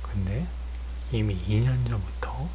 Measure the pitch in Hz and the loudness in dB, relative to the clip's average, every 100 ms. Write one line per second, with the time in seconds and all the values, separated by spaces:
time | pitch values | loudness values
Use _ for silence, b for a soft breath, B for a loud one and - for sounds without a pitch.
0 | - 101 92 110 175 - - - - - | -2 0 2 0 -2 -4 -6 -6 -6 -6
1 | - 113 107 95 90 107 123 127 120 113 | -2 0 2 0 2 4 4 4 2 0
2 | 95 - - 120 160 | -2 -4 -4 -2 -4